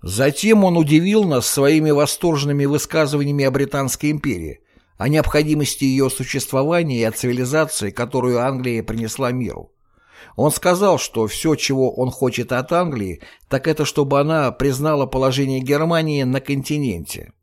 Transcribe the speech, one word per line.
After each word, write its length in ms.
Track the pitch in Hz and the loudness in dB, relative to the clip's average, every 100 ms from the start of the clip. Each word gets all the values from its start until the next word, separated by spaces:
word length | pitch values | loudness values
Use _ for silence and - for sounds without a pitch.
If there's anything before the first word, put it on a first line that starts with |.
Затем 600 | - 95 135 147 208 214 | -6 0 0 2 4 6
он 140 | 190 170 | 6 4
удивил 460 | 151 156 180 214 | 4 4 4 2
нас 220 | 196 135 - | 2 0 0
своими 440 | - 139 156 156 | 2 4 4 4
восторженными 720 | 143 147 - 180 151 143 143 | 2 2 0 0 0 0 0
высказываниями 800 | 139 147 - 160 147 147 143 143 | 0 0 0 0 0 0 0 0
о 60 | 135 | 0
Британской 600 | 131 139 143 135 - 147 | 0 -2 -2 -4 -2 -2
империи, 500 | 151 147 92 80 - _ _ _ _ | -2 -4 -4 -6 -12 _ _ _ _
о 120 | 120 | 0
необходимости 760 | 156 147 151 151 151 139 - | 2 2 0 2 0 0 0
ее 240 | 139 131 135 | 0 2 0
существования 920 | - 127 135 - 135 135 175 165 120 | -2 -6 -6 -2 -2 0 0 0 0
и 40 | |
о 80 | 110 | -2
цивилизации, 800 | 110 123 123 127 151 151 - 104 | -2 -2 -2 0 0 0 -2 -6
которую 480 | 107 120 131 127 120 | -6 -4 -2 0 0
Англия 440 | 127 135 127 117 | 0 -2 -4 -4
принесла 480 | 107 113 110 - 127 | -4 -6 -6 -4 -4
миру. 420 | 127 110 50 50 _ _ _ _ - - - | -2 -6 -8 -16 _ _ _ _ -20 -18 0
Он 140 | 143 | 0
сказал, 480 | 151 180 180 202 160 | 2 0 2 2 2
что 280 | - - 107 | 0 -2 -2
все, 280 | - 160 | -2 0
чего 360 | 147 - 135 131 | 0 0 0 0
он 160 | - 127 | 0 -4
хочет 420 | - 131 113 117 | 0 -2 -2 -4
от 200 | 127 123 | -4 0
Англии, 480 | 170 175 131 95 85 - - _ | -2 0 -4 -6 -8 -14 -20 _
так 180 | 135 165 | -2 0
это 180 | 156 | 0
чтобы 360 | 143 - 139 139 | 0 0 2 2
она 300 | 147 160 135 | 2 2 0
признала 520 | 117 139 127 151 147 | 0 -2 0 0 0
положение 560 | 131 131 131 131 135 131 | 0 0 0 2 0 -2
Германии 640 | 127 143 160 165 156 147 | 0 0 2 0 0 0
на 180 | 127 131 | 0 -2
континенте. 920 | 135 143 135 147 139 87 80 87 - _ | -2 -4 -2 -2 -2 -4 -8 -12 -14 _